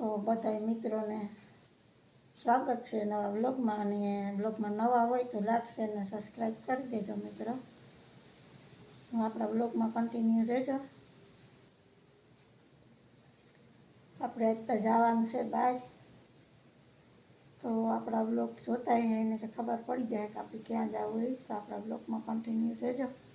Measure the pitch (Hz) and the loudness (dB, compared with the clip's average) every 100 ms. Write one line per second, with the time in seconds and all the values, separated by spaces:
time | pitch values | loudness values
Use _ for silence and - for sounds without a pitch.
0 | 226 214 208 226 220 214 220 226 226 214 | -2 0 0 0 0 0 0 -2 -2 -2
1 | 214 214 208 - - - - _ _ - | -2 -4 -8 -12 -20 -20 -20 _ _ -20
2 | - - - - 254 247 277 233 - 220 | -20 -20 -20 -6 4 4 4 -2 -2 -2
3 | 208 208 202 208 247 262 233 214 202 208 | 0 0 0 0 0 2 0 2 0 0
4 | 202 202 202 202 214 214 208 208 233 247 | 0 0 -2 -2 -2 0 -2 2 4 6
5 | 233 247 247 214 202 233 - - 214 208 | 4 2 0 0 2 2 0 -4 -2 -2
6 | 196 214 208 - 226 226 - 262 262 226 | -4 -6 -8 -4 -4 -2 -2 -2 -2 -4
7 | 196 208 208 202 220 254 - - - - | -2 -4 -6 -6 -6 -6 -8 -20 -20 -20
8 | - - - - - - - - - - | -20 -20 -20 -20 -20 -20 -20 -20 -20 -20
9 | - 226 220 220 220 220 233 233 226 233 | -6 -2 -2 0 0 2 0 2 0 0
10 | 233 233 226 226 226 240 262 269 277 - | -2 2 4 4 4 2 0 -2 -4 -16
11 | - - - - - - - _ - _ | -20 -20 -20 -20 -20 -20 -20 _ -20 _
12 | _ _ - - - - _ - - - | _ _ -20 -20 -20 -20 _ -20 -20 -20
13 | - - - - - - - - - - | -20 -20 -20 -20 -20 -20 -20 -20 -20 -20
14 | - - 247 233 226 226 - 220 220 233 | -20 -8 -6 2 2 2 2 2 4 6
15 | 233 226 226 247 226 226 247 254 - - | 6 4 2 0 -2 2 2 2 -4 -20
16 | - - - - - - - - - - | -20 -20 -20 -20 -20 -20 -20 -20 -20 -20
17 | - - - - - - 247 226 226 226 | -20 -20 -20 -20 -20 -10 -2 0 2 0
18 | 226 226 220 233 233 - - 240 - 233 | 0 0 2 0 -2 -4 -4 -2 2 4
19 | 233 220 220 220 220 - 233 233 - 254 | 4 2 0 -2 -6 -6 -4 -4 -2 -4
20 | 226 220 214 - - 220 - 226 220 214 | -2 -2 -4 -6 -10 -10 -4 -2 -2 -2
21 | 214 220 240 254 - 214 208 208 214 226 | -2 0 -2 -2 -6 -8 -6 -8 -6 -8
22 | 226 226 226 226 226 226 233 226 240 247 | -6 -6 -4 -4 -2 0 0 0 -2 -2
23 | 254 - - | -2 -6 -20